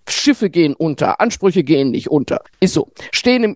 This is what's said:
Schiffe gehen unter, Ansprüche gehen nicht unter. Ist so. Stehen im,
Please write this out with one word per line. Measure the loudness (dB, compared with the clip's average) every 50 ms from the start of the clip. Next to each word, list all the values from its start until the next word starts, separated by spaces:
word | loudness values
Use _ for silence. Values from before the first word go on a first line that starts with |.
| _ -10
Schiffe | -8 -2 0 0 0 2 0 -2
gehen | 2 2 2 2 0
unter, | -2 -2 -4 -2 -2 -2 -2 0 0
Ansprüche | 0 -2 -2 0 0 0 2 0 2
gehen | 2 2 2 2 0
nicht | -2 -2 0 0
unter. | 0 0 0 -2 -4 -6 -8 _ _ _
Ist | 0 0 0
so. | 0 -4 -4 _ -20 -12 -8 -6
Stehen | -2 0 2 2 2 2
im, | 0 -2